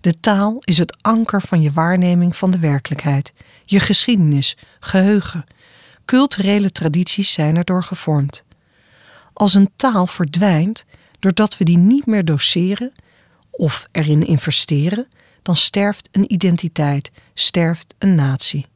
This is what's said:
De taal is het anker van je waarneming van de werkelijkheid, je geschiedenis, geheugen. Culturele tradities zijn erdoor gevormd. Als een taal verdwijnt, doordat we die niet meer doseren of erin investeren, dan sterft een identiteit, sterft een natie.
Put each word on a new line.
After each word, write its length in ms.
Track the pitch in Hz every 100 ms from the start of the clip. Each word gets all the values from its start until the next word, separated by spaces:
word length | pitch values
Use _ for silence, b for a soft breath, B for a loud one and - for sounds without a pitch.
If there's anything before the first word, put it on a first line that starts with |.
De 200 | 180 165
taal 360 | - 202 202 233
is 180 | - 165
het 240 | 170 -
anker 400 | 214 226 226 202
van 200 | - 175
je 100 | 151
waarneming 640 | 151 165 185 180 175 175 170
van 140 | 185
de 80 | 185
werkelijkheid, 760 | 160 139 - 139 147 139 - b b b
je 160 | b 196
geschiedenis, 760 | - 208 - 226 156 143 135 - b b
geheugen. 640 | - 190 196 208 - 170 - b b b b b
Culturele 680 | - 254 277 - 190 208 196
tradities 600 | - 160 156 180 - 196
zijn 240 | - 151 165
erdoor 260 | 175 185
gevormd. 640 | 175 175 - 151 143 - _ b b b b b b b b
Als 220 | - 202
een 160 | 202 196 _
taal 300 | 269 214 180
verdwijnt, 800 | - 165 156 202 160 180 226 - b b b
doordat 380 | 196 185 214 -
we 80 |
die 140 | 170 175
niet 280 | 185 269 277
meer 180 | 214
doseren 680 | 165 147 - 180 185 202 247 _ b b b b b
of 380 | - 156 - -
erin 340 | - 151 151 -
investeren, 840 | 156 - 147 - 147 156 208 254 b b b
dan 140 | - 170
sterft 520 | - 202 202 208 -
een 200 | - 202
identiteit, 800 | 190 185 175 165 - 147 143 - b b
sterft 600 | - - 180 165 170 - -
een 160 | 196
natie. 520 | 175 139 135 - 147 -